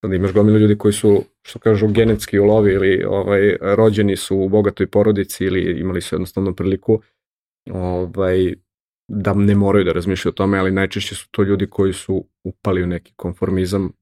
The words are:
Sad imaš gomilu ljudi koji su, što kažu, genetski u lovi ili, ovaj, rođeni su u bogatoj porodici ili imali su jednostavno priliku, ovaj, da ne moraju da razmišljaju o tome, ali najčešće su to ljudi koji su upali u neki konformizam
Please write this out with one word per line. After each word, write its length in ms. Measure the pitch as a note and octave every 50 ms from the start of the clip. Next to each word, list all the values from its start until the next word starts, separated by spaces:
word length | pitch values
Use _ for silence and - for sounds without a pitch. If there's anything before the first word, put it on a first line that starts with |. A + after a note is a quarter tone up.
Sad 120 | - G#2 F#2+
imaš 200 | F2+ F#2 G2 F2+
gomilu 260 | G#2 G#2 G#2+ G#2+ G#2+
ljudi 200 | G#2+ G#2 G#2 G#2
koji 140 | - G#2 G2+
su, 300 | - - G#2+ G2+ G2 - _ _ _ _
što 160 | - - -
kažu, 300 | _ A2+ A2 G2+ G#2+ G#2+
genetski 500 | G2+ A2+ A2+ A2+ A2 G#2 - - - G2+
u 60 | G2+
lovi 280 | G#2 G#2+ A2 G#2+ G2+ F#2+
ili, 320 | G2 F#2+ F#2+ F#2+ F#2 -
ovaj, 520 | G2+ G2 G2 F#2+ - G2+ G2 G2 G#2 F2+ -
rođeni 560 | - G2 G2+ G#2+ A2 A2 G#2 G#2 G#2 G2+ F#2+
su 200 | G2 - - G2
u 120 | G2 F#2+ F#2+
bogatoj 380 | G2 G#2+ G#2 G2+ F#2+ - G2
porodici 580 | F2+ - G#2+ G2+ G#2+ G#2+ G2+ G2 - - - F#2
ili 360 | F#2+ F#2 F#2+ F2 F2 F2+ D#2
imali 200 | E2 F#2 F2+ F2+
su 140 | E2+ - -
jednostavno 400 | F2 F2+ F2 - - F#2+ F#2+ F#2
priliku, 460 | - F#2+ F#2+ F#2+ F#2+ _ - A2+ G#2+ _ _ _ _ _ _ _ _ _ _ _ _ _ -
ovaj, 880 | - F#2 F2+ F2+ F2+ F2+ F#2 F2 F2+ F#2+ F#2+ F#2 F#2 F#2+ F#2+ F2+ E2+ - _ _ _ _ _ _ _ _ _ _
da 260 | G#2+ G#2 F#2+ G#2 G2+
ne 200 | G2+ G2+ G2+ G2+
moraju 300 | G2+ G2+ G2 G2 G2+ F#2+
da 80 | F2 E2+
razmišljaju 380 | F2+ E2+ F#2+ F#2+ F#2 - F2+
o 40 | D#2+
tome, 240 | - G2 G2 G2+ G2
ali 120 | F#2 F#2+
najčešće 440 | F#2+ F#2+ F#2+ F#2+ - G#2 G2 - -
su 140 | - - _
to 120 | - - G#2
ljudi 240 | G2 G2+ F#2+ G2+
koji 260 | G2+ - - G2 F#2+ F#2
su 320 | - - - G2 F#2 F2+ _ _ _ _
upali 380 | F#2 - _ _ G#2 F#2+ F2+ F2+
u 40 |
neki 260 | F2+ F2 E2+ _ _ _
konformizam 800 | _ - F2 - _ - - F#2+ F#2 F#2 F2+ G2 G2 G2 F#2 - _